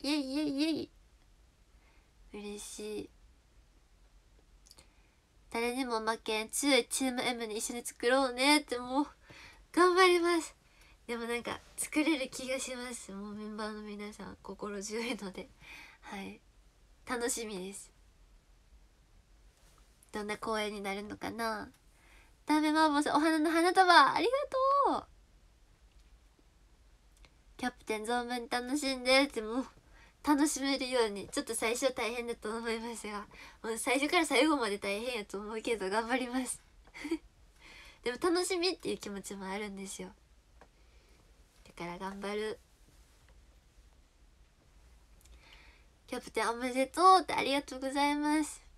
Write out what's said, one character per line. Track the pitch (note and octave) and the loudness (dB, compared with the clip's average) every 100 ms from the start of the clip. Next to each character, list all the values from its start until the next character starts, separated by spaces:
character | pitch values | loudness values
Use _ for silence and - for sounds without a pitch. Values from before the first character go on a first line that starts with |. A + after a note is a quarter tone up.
イ | C#4 | -2
ェ | |
イ | D4+ C4 | -2 -2
イ | C#4 | -2
ェ | |
イ | D4+ | -2
イ | C4+ D#4 | 0 0
ェ | D4+ | -2
イ。 | - - _ _ _ _ _ _ _ - _ - _ _ - | -6 -14 _ _ _ _ _ _ _ -20 _ -20 _ _ -18
嬉 | G#3 G#3 G#3 | -14 -12 -10
し | - - G#3+ G#3 | -12 -12 -10 -8
い。 | G3 _ - _ _ _ _ _ _ _ _ - _ - _ - - - - _ _ _ _ _ - | -10 _ -20 _ _ _ _ _ _ _ _ -20 _ -20 _ -20 -20 -20 -20 _ _ _ _ _ -10
誰 | A#3 A#3+ | -4 -2
に | B3 | -2
も | B3+ A3 | -2 -2
負 | A3 A3+ | -2 -4
け | - G#3+ | -2 -4
ん | A3 | -4
強 | - C#4+ B3+ | -2 2 2
い | A#3 | 2
チ | - C4 | -2 -2
ー | |
ム | B3 | -2
M | B3 A#3+ A3+ | -2 -4 -4
に | G#3+ | -6
一 | - | -6
緒 | A#3+ | -8
に | |
作 | - - A#3+ | -10 -2 2
ろ | C4 C4+ | 4 2
う | |
ね | B3 C#4 D4+ | 2 4 4
っ | |
て、 | D4 A#3+ | 2 -8
も | B3 C4 | -2 -2
う、 | C#4+ - - - - - - | -2 -6 -20 -20 -20 -20 -4
頑 | - F4+ | 4 6
張 | F4+ F#4+ | 8 6
り | F4 | 6
ま | E4+ E4+ | 4 0
す。 | - - _ _ - - - | -2 -14 _ _ -20 -20 -8
で | A#3 | -6
も | A#3 | -4
な | A#3+ | -6
ん | |
か、 | - - - - | -6 -10 -12 -10
作 | - D4+ | -4 0
れ | D#4 D4 | 2 2
る | C4 | -2
気 | - B3+ | -8 -6
が | C4 | -6
し | B3 | -4
ま | B3+ B3 | -8 -8
す。 | A#3 - | -10 -12
も | G3 G#3 | -12 -10
う | |
メ | G#3 | -10
ン | G#3+ G#3+ | -10 -8
バ | G#3+ | -8
ー | |
の | G#3+ | -8
皆 | G#3 G#3 G#3 | -12 -10 -12
さ | G#3+ | -12
ん、 | F#3+ G#3 | -16 -16
心 | - G3 G#3 G3+ | -16 -12 -8 -8
強 | G3+ A3 | -8 -6
い | A#3 | -6
の | G#3+ G3 | -6 -8
で。 | - - - - - - - | -12 -16 -18 -20 -20 -20 -20
は | - G3+ | -14 -12
い。 | F#3+ G#3+ _ _ _ _ _ - - | -12 -14 _ _ _ _ _ -20 -8
楽 | B3 A#3+ | -4 -2
し | A#3+ A3 | -4 -6
み | G3 | -6
で | F#3+ | -8
す。 | G3+ - _ - _ - - _ - - - - _ _ - _ - - _ - - - - - | -10 -18 _ -20 _ -20 -20 _ -20 -20 -20 -20 _ _ -20 _ -20 -20 _ -20 -20 -20 -20 -14
ど | G#3+ | -8
ん | G#3 | -6
な | G#3 | -6
公 | - A3 | -2 -2
演 | G#3 | -2
に | G#3 | -4
な | G3 | -6
る | G3 | -6
の | G#3 G3+ | -8 -10
か | - | -8
な。 | G#3+ A3+ G#3+ B3+ - - _ - - - - - | -4 -4 -4 -10 -16 -20 _ -20 -20 -20 -12 2
ダ | D4+ | 4
メ | D4+ | 4
マ | D#4 D#4+ | 6 4
ー | |
ボ | C#4+ | 4
ー | |
さ | D4+ | 2
ん、 | D4 | 4
お | |
花 | D#4+ D#4+ | 4 4
の | D#4 | 4
花 | E4 F4 | 4 4
束、 | F#4 F4+ E4 C4 | 6 10 10 10
あ | - | 6
り | G4 | 2
が | C5 C#5 C5 C5+ C#5+ G4+ | 0 -2 0 2 4 4
と | C4 | 0
う。 | - - _ - - _ _ - - - - - _ _ _ _ - - - - _ - - _ - - | -6 -20 _ -20 -20 _ _ -20 -20 -20 -20 -20 _ _ _ _ -20 -20 -20 -20 _ -20 -20 _ -20 -8
キ | B3+ | -8
ャ | |
プ | - | -8
テ | - A3 | -6 -4
ン | |
存 | G#3+ A#3+ A#3+ | -2 -2 -2
分 | B3 | -6
に | A#3 | -4
楽 | B3 B3 D4 | -4 -2 -2
し | C#4 C4 | -2 -2
ん | |
で | B3 C4 | 4 6
っ | C#4 | 4
て、 | A#3+ | 0
も | G#3+ A#3+ | -4 -4
う、 | B3 - - - - _ - | -4 -10 -20 -20 -20 _ 2
楽 | D4 D4+ | 4 4
し | C#4 | 2
め | C#4 C4 | -2 -2
る | B3+ | 0
よ | B3+ | 2
う | A3+ | 2
に。 | G3+ F3 | 0 -6
ち | F#3+ | -6
ょ | |
っ | F#3+ | -4
と | |
最 | A3+ A3+ | -4 -2
初 | A#3+ C4+ | 0 0
大 | B3+ A3 | 0 -4
変 | A#3+ A#3 | -4 -6
だ | |
と | A#3 G#3+ | -6 -6
思 | A3+ A#3 | -6 -4
い | A3+ | -4
ま | A3+ A3+ | -6 -8
す | G#3 | -8
が、 | G#3 G3+ - - - | -10 -12 -18 -20 -12
も | A3 | -6
う | A3+ | -4
最 | - C4 | 0 0
初 | C#4+ | 2
か | F4+ | 2
ら | |
最 | D#4+ A#3+ D#4 | 4 4 4
後 | C#4+ | 4
ま | A3 | 0
で | G3+ | -2
大 | G3+ G3+ | -4 -4
変 | B3 A#3+ | -4 -6
や | G3+ | -6
と | G3 | -8
思 | G#3 | -6
う | A3 | -6
け | A3 A3 | -4 -2
ど、 | F#3+ | 0
頑 | G#3+ A3+ | -2 0
張 | C4 | -2
り | B3+ | -2
ま | B3+ B3 | -4 -4
す。 | - - - - - D4 E4 - | -8 -12 -20 -20 -14 -6 -6 -8
<laughs> | _ - _ - - - - | _ -20 _ -20 -20 -20 -10
で | A#3 | -8
も | B3 | -2
楽 | F4+ E4+ F4+ | 2 2 0
し | F#4 | 0
み | F#4 | 0
っ | D#4+ | -2
て | - | -6
い | |
う | G3+ | -6
気 | G#3+ | -8
持 | G3+ | -10
ち | - | -10
も | G3 F#3+ | -10 -8
あ | G3 | -6
る | G#3 | -8
ん | G3 | -10
で | F#3+ | -12
す | - | -12
よ。 | F#3 - _ - _ - - _ - - _ - _ - _ _ | -14 -16 _ -20 _ -20 -20 _ -20 -20 _ -20 _ -20 _ _
だ | - | -20
か | - F3 | -12 -12
ら | F3 | -8
頑 | G3 G3 | -10 -8
張 | G3 | -6
る。 | G#3 G#3+ - _ _ - - - _ - - - - _ _ - - _ _ - _ - _ _ - - - _ - - - - - - - - _ - | -6 -6 -8 _ _ -20 -20 -20 _ -20 -20 -20 -20 _ _ -20 -20 _ _ -20 _ -20 _ _ -20 -20 -20 _ -20 -20 -20 -20 -20 -20 -20 -20 _ -10
キ | B3 | -10
ャ | |
プ | - | -6
テ | - | -2
ン | G#3+ | -2
お | |
め | A#3 B3+ | -2 -2
で | B3 C4 | 0 0
と | - F#4 F#4+ | 6 8 8
う | |
っ | |
て、 | D#4 | 6
あ | - | -2
り | A3 | 0
が | C#4 | -2
と | C#4+ C4 | -4 -6
う | |
ご | C4+ | -4
ざ | C#4+ C#4+ | 0 2
い | D4 | 2
ま | D4 D#4 | 0 0
す。 | D4+ - - | 0 -6 -20